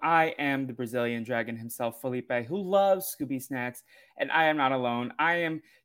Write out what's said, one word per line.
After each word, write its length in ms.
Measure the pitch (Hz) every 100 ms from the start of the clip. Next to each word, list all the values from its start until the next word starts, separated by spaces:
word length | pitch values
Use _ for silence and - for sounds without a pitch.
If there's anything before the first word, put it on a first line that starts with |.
I 320 | 156 165 160 -
am 280 | 143 135 131
the 80 |
Brazilian 500 | 120 117 120 120 117
dragon 320 | 113 117 113 113
himself, 460 | 113 - 117 -
Felipe, 280 | 131 123 120 123 117
who 120 | 190
loves 580 | 180 196 196 190 - -
Scooby 260 | 131 135
snacks, 420 | - 131 123 - - - _ -
and 120 | 139
I 140 | 160
am 140 | 156 151
not 140 | 131
alone. 420 | 131 123 120 123 -
I 180 | 160 170
am 260 | 165 160 - _